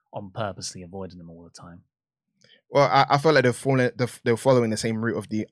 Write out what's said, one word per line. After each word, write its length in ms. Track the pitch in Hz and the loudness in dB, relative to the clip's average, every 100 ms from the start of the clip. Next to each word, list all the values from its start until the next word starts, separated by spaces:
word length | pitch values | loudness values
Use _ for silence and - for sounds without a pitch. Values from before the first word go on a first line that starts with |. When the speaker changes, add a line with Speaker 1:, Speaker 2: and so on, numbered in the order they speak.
| _ | _
Speaker 1:
on 160 | 113 101 | -16 -14
purposely 520 | 92 104 95 92 95 | -10 -10 -8 -14 -14
avoiding 340 | 87 95 92 90 | -16 -14 -14 -16
them 120 | 85 | -20
all 120 | 82 | -20
the 60 | 85 | -20
time. 340 | - 87 85 _ _ _ _ _ _ _ _ _ | -20 -20 -20 _ _ _ _ _ _ _ _ _
Speaker 2:
Well, 140 | 139 139 | 2 4
I, 200 | 131 - | 4 4
I 60 | 139 | 2
felt 160 | 160 | 4
like 100 | 147 | 4
they 60 | 123 | 2
were 40 | |
following, 380 | 113 135 131 123 - | 0 -2 0 0 -2
they, 100 | - - 123 | -6 -2 -2
they 60 | |
were 60 | 113 | 2
following 320 | 135 127 113 | 4 4 2
the 80 | 107 | -2
same 260 | 113 110 | -4 -4
route 140 | 113 110 | -4 -4
of 120 | 101 | -6
the 180 | 107 - | -6 -6